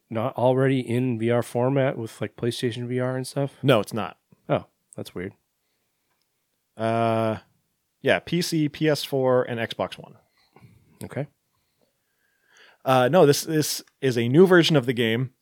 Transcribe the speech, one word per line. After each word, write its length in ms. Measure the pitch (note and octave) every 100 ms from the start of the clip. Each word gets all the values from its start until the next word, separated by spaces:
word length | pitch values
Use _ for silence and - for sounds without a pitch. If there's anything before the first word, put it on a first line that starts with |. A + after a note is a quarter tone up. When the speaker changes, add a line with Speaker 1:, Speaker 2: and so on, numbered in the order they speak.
| _
Speaker 1:
not 280 | A2 B2 -
already 420 | B2 B2+ C3+ B2+
in 380 | A#2+ A#2+ C3 A2+
V 120 | A2+
R 120 | A#2+
format 560 | - A#2+ B2+ C#3 C3 -
with, 220 | A2+ -
like, 160 | G#2+ -
PlayStation 500 | A#2+ A#2 B2 A#2 A#2+
V 120 | B2
R 160 | B2+ C3
and 100 | B2+
stuff? 300 | C#3+ C#3 -
Speaker 2:
No, 180 | C3+ A2+
it's 120 | F#2+
not. 240 | A2+ F2 - _ _ -
Speaker 1:
Oh, 180 | G2+ - _ _ -
that's 180 | -
weird. 200 | F2 F#2+ - _ _ _ _ _ _ _ _ _ _ _ _ _
Speaker 2:
Uh, 640 | - A2+ A2+ A#2 A2+ A2+ G#2+ - _ _ _ _ _
yeah, 180 | C3 F#2
P 220 | - E3+
C, 260 | E3+ E3 D3
P 200 | - D#3
S 160 | C#3+
four, 380 | - C#3 C3 B2+
and 180 | A#2+ A#2
Xbox 380 | A2+ - F#2 -
One. 160 | - - _ _ _ _ - _ _ _
Speaker 1:
Okay. 220 | G2 B2 C#3+ _ _ _ _ _ _ _ _ _ _ _ _ _ - _
Speaker 2:
Uh, 280 | C3 C3 B2
no, 140 | F3 D3
this, 160 | C#3+
this 400 | - D#3 D3 - - _
is 160 | C3+ A#2
a 100 | A#2+
new 200 | C#3+ F#3
version 280 | F3+ E3
of 120 | D3+ A#2+
the 80 |
game. 360 | A#2+ A2+ A#2 C3 -